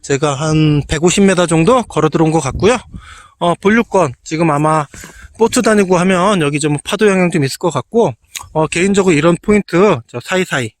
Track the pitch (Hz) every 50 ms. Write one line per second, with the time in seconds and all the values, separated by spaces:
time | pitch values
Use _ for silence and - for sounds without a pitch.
0 | - - 139 135 156 147 139 131 156 156 156 156 156 151 147 147 135 - 160 147
1 | 160 180 - 208 196 196 190 170 175 160 170 165 165 190 254 254 214 - - 160
2 | 156 156 - 165 165 160 156 160 143 135 117 - - 202 247 220 - - - -
3 | - - - - - - _ _ 175 175 165 _ - 196 214 233 226 _ - 190
4 | 170 139 120 _ _ - 160 156 170 160 147 143 151 156 156 156 143 - - -
5 | - - - - - - _ - 220 226 - 247 202 233 214 208 196 180 185 170
6 | 175 190 190 175 180 208 214 185 151 143 147 147 147 151 147 143 _ - - 196
7 | 214 208 190 190 180 175 160 165 139 131 - - - 175 143 135 - _ - 233
8 | 220 151 113 _ _ _ - - - - - 156 156 147 - 170 180 196 202 202
9 | 185 185 165 143 147 170 170 - - - 208 208 185 - - 165 202 214 165 117
10 | - _ - 120 - - 185 185 185 - 175 139 123 107 _ _